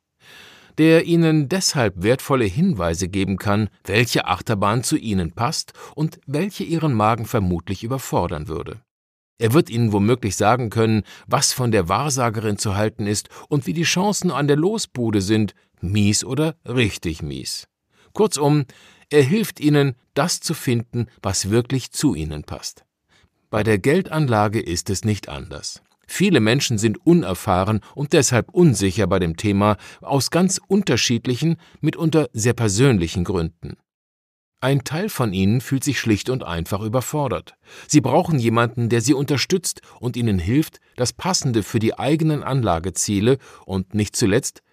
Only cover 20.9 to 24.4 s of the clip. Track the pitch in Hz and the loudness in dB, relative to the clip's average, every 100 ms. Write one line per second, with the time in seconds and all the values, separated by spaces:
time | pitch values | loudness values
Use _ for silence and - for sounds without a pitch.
20.9 | 120 113 _ 101 95 95 113 120 135 - | -6 -6 _ -6 -4 0 0 0 -2 -6
21.9 | - 147 76 78 76 - - - - _ | -2 0 0 -4 -8 -10 -12 -14 -16 _
22.9 | _ _ _ _ _ _ 107 107 107 127 | _ _ _ _ _ _ -2 2 2 2
23.9 | 175 190 156 143 107 | 2 0 -2 0 2